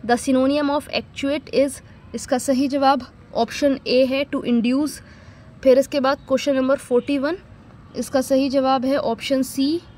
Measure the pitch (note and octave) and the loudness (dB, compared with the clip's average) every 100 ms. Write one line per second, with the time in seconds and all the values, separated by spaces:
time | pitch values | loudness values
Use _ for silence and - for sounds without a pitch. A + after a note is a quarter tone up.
0 | A3 A#3+ - C4 C4 C#4+ D4 C#4+ C#4 - | 0 -2 2 2 2 0 0 -2 -4 -8
1 | - - C#4 D4+ - - C#4 - - - | -8 -6 -4 -4 -2 0 0 -2 -18 -20
2 | - A#3 - B3+ - B3+ C#4 C#4 C4+ C#4 | -14 -14 -4 -4 0 0 0 2 2 2
3 | B3 - - - A3+ - C#4+ C4 A3 B3 | -2 -20 -8 -4 -4 0 0 0 0 2
4 | C4 C4+ C#4+ C#4 - A#3+ A3+ C4 D4+ - | 2 0 -4 -4 0 0 2 0 -2 -6
5 | - - - - - - C4+ B3+ C4+ D4 | -18 -20 -20 -20 -20 0 4 6 4 0
6 | C4 C#4+ - C4 C#4+ C4+ C4 C4+ - A#3+ | 0 -2 -2 -2 0 0 2 0 0 -2
7 | A#3+ C#4+ C#4 F4+ - - - - - - | 0 -2 -2 -6 -10 -20 -20 -20 -14 -10
8 | A#3+ C4+ C4 C4+ C#4 C4+ C4 C4+ B3+ C#4 | -4 -2 0 0 2 0 2 0 0 -2
9 | - A3+ - C4+ C4 - C4+ E4+ - | -2 -4 -2 -2 -2 -2 -2 -2 -6